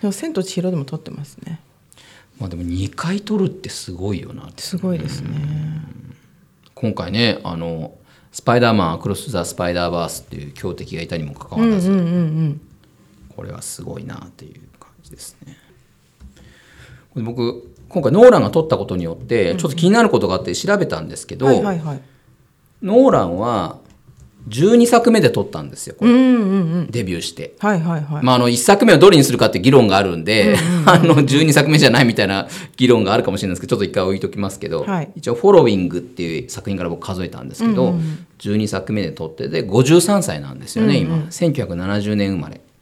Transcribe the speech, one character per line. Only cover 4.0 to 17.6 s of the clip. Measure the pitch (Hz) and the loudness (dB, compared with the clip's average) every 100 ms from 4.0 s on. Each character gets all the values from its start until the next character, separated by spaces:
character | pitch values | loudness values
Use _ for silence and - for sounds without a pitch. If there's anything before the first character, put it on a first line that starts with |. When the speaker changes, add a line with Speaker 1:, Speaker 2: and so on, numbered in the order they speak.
| 95 | -6
Speaker 2:
い | 95 | -6
よ | 69 | -8
な | - | -16
っ | - | -18
て。 | - | -16
Speaker 1:
す | - 185 | -10 -8
ご | 185 | -4
い | 170 | -4
で | 151 | -6
す | - | -10
ね。 | 147 | -8
Speaker 2:
う | |
ん。 | 151 147 151 151 156 151 - - - _ _ _ _ _ | -8 -6 -6 -8 -10 -12 -18 -20 -20 _ _ _ _ _
今 | - 117 | -8 -6
回 | 98 87 | -6 -6
ね、 | 104 117 98 | 0 0 0
あ | - 82 | -6 -8
の、 | 85 82 78 - _ _ _ | -8 -8 -10 -14 _ _ _
ス | - | -8
パ | - 120 | 0 2
イ | |
ダ | 120 | 2
ー | |
マ | 110 87 | 2 0
ン、 | |
ア | 82 | -4
ク | 120 | -6
ロ | |
ス・ | 98 - | -8 -6
ザ・ | 104 | -6
ス | 85 | -6
パ | - 87 | -6 -4
イ | |
ダ | 87 87 | -2 -4
ー | |
バ | 85 85 | -4 -6
ー | |
ス | - | -10
っ | - | -16
て | - | -16
い | 71 | -16
う | |
強 | - 98 | -12 -10
敵 | 87 - 80 | -10 -12 -12
が | |
い | 85 | -10
た | 87 | -10
に | |
も | 76 | -10
か | 69 - | -14 -12
か | - | -4
わ | 226 | -2
ら | 208 | 0
ず、 | 180 | 0
Speaker 1:
う | 196 | -2
ん | |
う | |
ん | |
う | 170 | 0
ん | |
う | 175 | -2
ん。 | 165 156 160 147 - _ _ _ _ _ - | -2 -2 -4 -6 -14 _ _ _ _ _ -20
Speaker 2:
こ | - | -18
れ | 95 | -16
は | 85 | -14
す | - - | -16 -14
ご | 85 82 | -14 -14
い | |
な | - - | -14 -16
っ | - | -18
て | _ | _
い | - - | -20 -20
う | - _ | -20 _
感 | - _ | -20 _
じ | _ | _
で | - | -20
す | - _ | -20 _
ね。 | - - _ _ _ _ _ _ - _ - _ _ _ - - _ - | -20 -20 _ _ _ _ _ _ -20 _ -20 _ _ _ -20 -20 _ -10
で、 | |
僕、 | 113 123 120 - | -10 -4 -4 -4